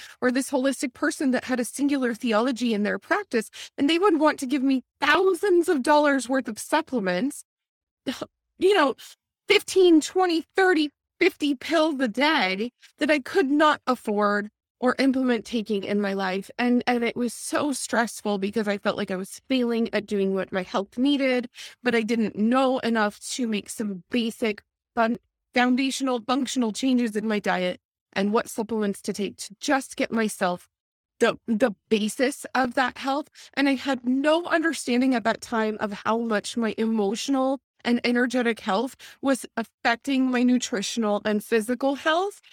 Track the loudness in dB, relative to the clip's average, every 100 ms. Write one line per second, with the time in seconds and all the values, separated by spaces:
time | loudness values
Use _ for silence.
0 | -16 -4 -2 0 -2 0 0 -2 -6 -4
1 | -4 -2 0 0 -2 -4 -4 -2 0 0
2 | -2 -2 0 2 0 0 -2 0 -2 -4
3 | -2 -2 0 -4 -4 -10 -14 -2 0 4
4 | 4 4 2 0 -2 0 0 0 -4 _
5 | 2 4 2 2 2 4 4 2 4 4
6 | 4 2 0 -2 -4 -8 -2 -2 0 -2
7 | 0 0 -2 -6 -16 _ _ _ _ _
8 | -10 -8 -12 _ _ 0 2 4 2 0
9 | -12 -20 _ _ 2 2 2 6 8 8
10 | 4 0 0 0 -2 2 4 4 0 -6
11 | _ 0 0 2 -2 -2 0 2 2 0
12 | -2 0 0 2 0 -2 -6 -10 -20 -2
13 | 0 0 0 0 2 4 4 2 -2 -2
14 | -2 0 2 0 -4 -14 _ _ -2 2
15 | 2 2 0 0 -2 -6 -2 -4 -2 -2
16 | -2 -2 -4 -4 -6 -2 0 2 0 -2
17 | -2 -4 -6 -6 -6 -2 -2 -4 -2 -2
18 | -2 -4 -4 -4 -2 -2 -4 -2 -4 -4
19 | -4 -6 -8 -12 -2 0 0 0 0 -2
20 | -2 -2 0 -2 -4 -6 -4 -4 -4 -2
21 | 0 2 0 0 -4 -12 -20 -6 -2 0
22 | 0 0 0 0 2 2 2 0 0 0
23 | -2 -4 -10 -6 -4 -4 -6 -6 -6 -8
24 | -4 -2 -2 -2 -4 -4 -12 _ _ -2
25 | 0 -2 _ _ _ 0 2 2 0 -2
26 | -2 -2 -2 -2 -2 -2 -2 0 0 2
27 | 0 -2 -2 -2 0 -2 -2 -6 _ _
28 | _ -2 0 0 -2 -6 -4 -2 -2 -4
29 | -6 -6 -6 -8 -16 -6 0 0 -2 -4
30 | -2 0 -2 -2 -4 -4 _ _ _ _
31 | _ 0 0 0 -4 0 0 -2 _ 0
32 | 0 -2 -2 -4 -4 -2 0 0 -2 -4
33 | -4 -4 -4 -14 -8 0 0 0 -2 -2
34 | 0 2 4 2 2 0 0 -2 0 2
35 | 2 2 0 -4 -4 -2 -2 -2 -6 -4
36 | -2 -2 0 -2 -2 -2 -2 0 0 0
37 | 0 -2 -2 0 0 -2 _ _ -2 0
38 | 2 0 0 0 0 -2 -2 -2 -2 -8
39 | -20 -4 -2 -2 -4 -8 -8 _ -2 -2
40 | 0 0 0 2 2 2 0 -4 -4 -2
41 | -2 0 0 -2 0 -2 -2 -2 -2 0
42 | 0 0 -2 -6 _